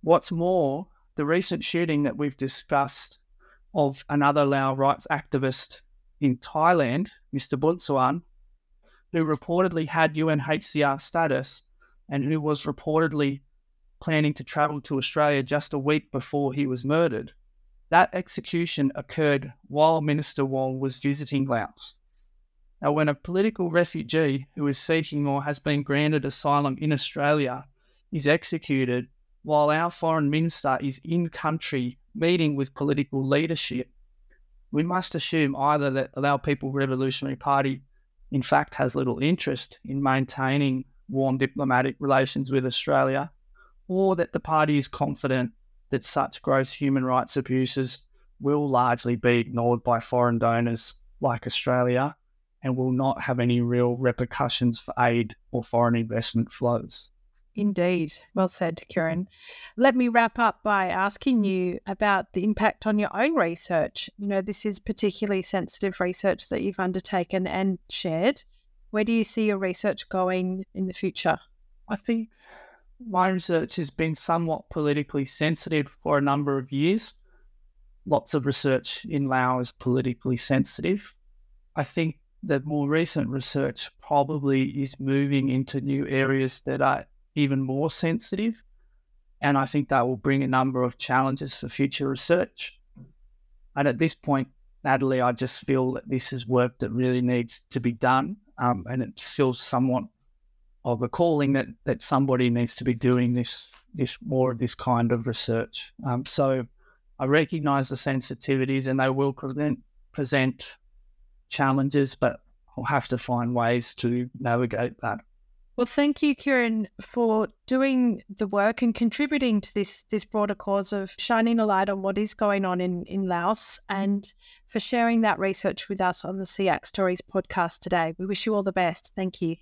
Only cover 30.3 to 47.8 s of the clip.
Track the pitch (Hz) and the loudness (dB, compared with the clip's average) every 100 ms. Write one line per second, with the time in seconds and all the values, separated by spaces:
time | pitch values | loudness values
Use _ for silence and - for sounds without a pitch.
30.3 | 151 165 - 143 131 143 135 165 165 170 | 2 0 -2 -2 0 -2 -8 -4 -2 -2
31.3 | - 160 156 - 139 123 123 _ - 165 | -2 -4 -4 -4 -4 -4 -6 _ -2 0
32.3 | 180 160 139 135 - 143 147 139 135 135 | 2 2 0 -4 -2 -2 0 -2 -2 0
33.3 | 143 156 160 - 240 254 _ _ _ _ | 2 2 -2 -4 -6 -8 _ _ _ _
34.3 | _ _ _ _ 147 165 185 180 - - | _ _ _ _ -2 0 0 -2 -4 -2
35.3 | 165 147 135 139 151 143 135 131 - 143 | 2 2 2 2 4 2 0 -4 -2 0
36.3 | 139 - 143 139 135 135 131 131 131 139 | 0 0 -2 -2 -2 0 0 0 -2 -4
37.3 | 135 - 139 139 135 - _ _ _ - | -6 0 2 2 -2 -10 _ _ _ -4
38.3 | 139 123 147 147 - 135 139 131 117 143 | -4 2 2 2 -2 -2 0 -2 0 2
39.3 | 175 - 135 - - - 139 139 131 131 | 2 0 -4 -6 -12 -8 -2 2 2 0
40.3 | - 131 139 139 131 131 _ _ 135 135 | -2 0 2 2 0 -6 _ _ -2 0
41.3 | 131 135 - 139 127 135 - 143 131 131 | 2 0 0 2 2 2 -2 2 2 2
42.3 | - 135 135 127 117 - 143 135 135 147 | -2 0 0 0 -4 0 2 2 0 -6
43.3 | _ _ - _ _ _ 185 190 185 170 | _ _ -20 _ _ _ 0 2 2 0
44.3 | 160 - 156 151 147 135 - 147 139 139 | -2 0 2 4 2 0 -4 -4 -2 -2
45.3 | 131 123 - _ _ _ 131 - - 135 | 0 -2 -6 _ _ _ -4 -2 -2 -2
46.3 | - - 135 135 - 143 135 127 127 123 | -4 0 0 0 -2 0 2 2 0 0
47.3 | - 131 131 127 - | -2 0 0 0 0